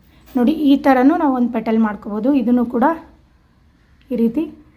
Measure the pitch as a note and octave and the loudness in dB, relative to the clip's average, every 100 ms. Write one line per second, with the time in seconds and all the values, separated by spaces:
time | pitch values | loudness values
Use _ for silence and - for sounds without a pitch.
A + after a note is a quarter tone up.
0 | _ _ _ C4 B3 D#4+ C#4+ C#4 C#4+ C4 | _ _ _ -2 0 2 2 2 2 4
1 | C4+ E4+ D#4 B3+ A#3+ A#3 A3 A3+ A3 G3+ | 4 2 0 -2 -2 -4 -2 0 0 -4
2 | - G#3 A3+ C#4+ A3+ B3 A#3 A#3+ C4+ E4 | -10 -6 -2 0 2 0 0 0 0 -2
3 | - - _ _ _ _ _ _ _ _ | -8 -20 _ _ _ _ _ _ _ _
4 | - A#3+ A3+ B3+ D#4 - - | -8 -2 -2 -2 -6 -8 -20